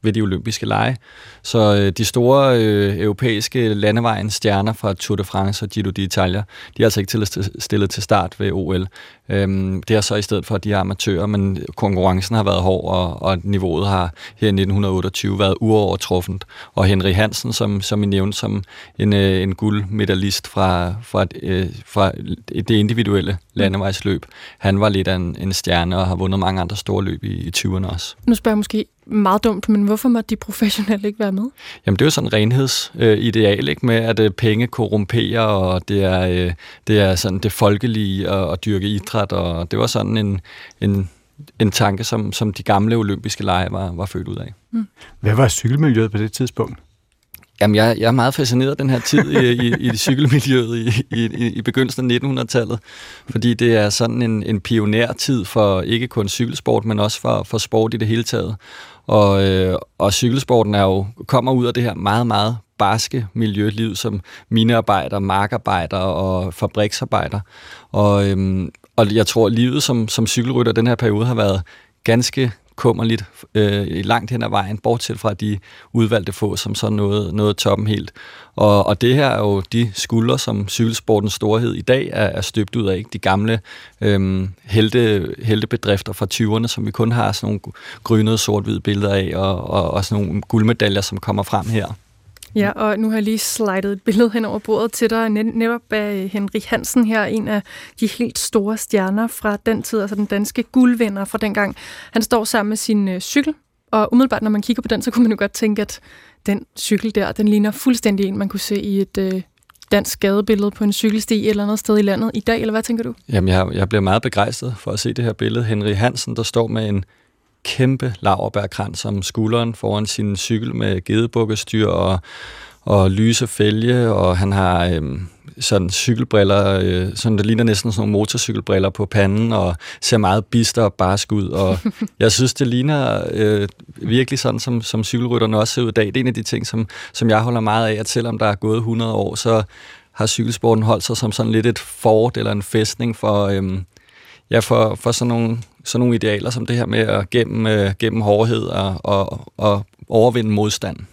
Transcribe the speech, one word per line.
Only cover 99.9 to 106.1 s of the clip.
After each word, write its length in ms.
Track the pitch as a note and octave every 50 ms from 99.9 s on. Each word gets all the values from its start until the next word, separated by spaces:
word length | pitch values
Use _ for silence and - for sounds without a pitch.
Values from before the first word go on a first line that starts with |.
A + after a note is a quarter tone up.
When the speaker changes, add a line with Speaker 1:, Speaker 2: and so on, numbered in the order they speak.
| - A3
Speaker 2:
altså 160 | G3 G3+ G#3
den 80 | G3+ G#3
danske 380 | G3 G#3 G3+ G#3 G#3 - - A3+
guldvinder 640 | _ - B3+ B3+ B3 B3 A3+ A#3+ G#3+ G3 G3 G3
fra 140 | F#3+ - A3
dengang. 380 | - G#3+ G3 G#3 G#3 G3 - - - - - - - -
Han 120 | - A3+ A3
står 220 | - - A#3 G#3+
sammen 240 | - - A#3 G3+ G#3
med 80 | G#3+
sin, 320 | G#3+ - - A3 G#3 G3+ F#3+
øh, 120 | F#3 F#3
cykel, 340 | - - - C#4+ C#4 D#4 D4+ _ _ _ _ _ _ _
og 220 | - A3 G#3+ - -
umiddelbart, 300 | A#3+ C4 B3+ - - G#3+
når 80 | G#3+
man 120 | G#3+ G#3 G#3
kigger 200 | - A#3 - A#3+
på 60 | -
den, 140 | A3+ G#3+ C4
så 80 | B3
kunne 120 | - A#3+ B3
man 100 | A3 A3
jo 40 | -
godt 140 | G3+ G3+ _
tænke, 300 | - - G#3+ G#3 G3+ G#3
at 180 | G#3 - - _ -